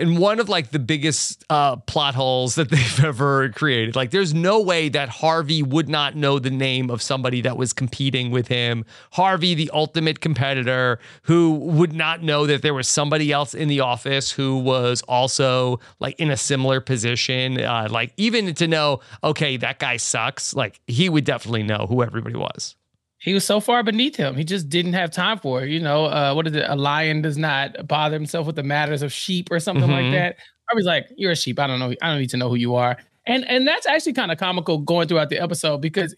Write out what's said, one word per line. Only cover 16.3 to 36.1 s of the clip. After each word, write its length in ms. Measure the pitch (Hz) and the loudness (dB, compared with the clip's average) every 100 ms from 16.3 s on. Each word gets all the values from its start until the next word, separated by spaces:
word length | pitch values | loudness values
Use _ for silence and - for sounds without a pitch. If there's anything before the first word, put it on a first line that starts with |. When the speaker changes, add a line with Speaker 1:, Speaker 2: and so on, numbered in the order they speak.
Speaker 1:
a 40 | 131 | 0
similar 440 | - 139 131 131 | 0 0 2 0
position. 800 | 131 123 117 120 - 127 131 127 | 0 -2 0 -2 -2 -2 -2 -2
Uh, 260 | 113 117 110 | -2 -2 -2
like, 240 | 113 120 - | -2 -4 -2
even 360 | 220 226 190 | 0 0 0
to 120 | 151 165 | 0 0
know, 320 | 160 147 135 - - | 2 2 0 -6 -4
okay, 340 | 156 - 147 127 | -2 0 0 -2
that 220 | 123 - | -4 -4
guy 180 | 135 120 | -4 -2
sucks. 560 | - 120 123 - - | -2 -2 -2 -4 -6
Like, 260 | 135 104 - - | -4 -4 -6 -4
he 180 | 120 185 | 0 2
would 160 | 151 | 2
definitely 380 | 135 127 113 113 | 2 -2 -2 -2
know 240 | 107 104 98 | 0 -2 0
who 140 | 123 | 0
everybody 340 | 117 117 113 120 | 0 -2 -6 -6
was. 400 | 50 - - - _ _ _ - | -6 -8 -12 -14 _ _ _ -8
Speaker 2:
He 160 | 175 | -2
was 100 | 196 | 0
so 160 | - 208 | 2 0
far 220 | 214 240 | 2 2
beneath 340 | 220 220 277 - | 2 0 0 0
him. 180 | 139 | -4
He 100 | 131 | -2
just 240 | 160 196 143 | -4 -4 -2
didn't 240 | 170 175 | -2 0
have 160 | 185 170 | 0 -2
time 280 | 180 185 220 | 0 -2 0
for 240 | 139 127 | -2 -2
it. 60 | 131 | -2
You 100 | 160 | -2
know, 260 | 156 151 151 | 2 2 2
uh, 260 | 147 139 | 2 2
what 120 | 147 160 | 2 0
is 80 | |
it? 100 | 151 - | 0 0
"A 80 | 143 | 0
lion 440 | 139 151 156 156 | 0 2 0 0
does 140 | 156 143 | -2 -2
not 500 | 156 139 139 - 151 | 0 0 -2 -6 -2
bother 280 | 151 151 156 | 0 0 -2
himself 300 | 151 170 156 | -4 -4 -4
with 100 | 156 | -4
the 60 | |
matters 400 | 139 147 147 147 | -2 0 0 -2
of 100 | 143 | -4
sheep," 360 | - - 180 180 | -6 -4 -4 -2
or 100 | 170 | -4
something 300 | 196 135 127 | 0 2 4
like 140 | 135 | 2
Speaker 1:
Mm-hmm. 80 | 127 | 2
Speaker 2:
that. 220 | 139 - - - _ - | 0 0 -4 -20 _ -2
Harvey's 180 | 233 180 | 0 2
like, 200 | 151 - 254 | 0 -2 -4
"You're 160 | 190 | -2
a 40 | 160 | -2
sheep. 220 | 131 123 | -2 -2
I 80 | 139 | -2
don't 120 | 127 | -2
know. 160 | 123 123 | -2 -2
I 80 | 165 | -2
don't 80 | 143 | -2
need 100 | 127 | -2
to 60 | 127 | -2
know 100 | 123 | 0
who 60 | |
you 200 | 123 120 123 | 0 2 2
are." 200 | 123 120 - _ - | 2 -2 -8 _ -2
And, 200 | 254 254 | -2 0
and 220 | 254 269 | 0 2
that's 160 | 392 - | 0 2
actually 280 | 311 320 | 0 0
kinda 200 | 254 185 160 | -2 -2 -2
comical 420 | 185 180 165 160 | -2 -2 0 -2
going 280 | 143 170 160 | 2 2 2
throughout 220 | 165 143 | 2 2
the 100 | 151 | -2
episode 440 | 170 170 160 143 | -2 -2 -2 -2
because 320 | 160 190 175 | -2 -2 -4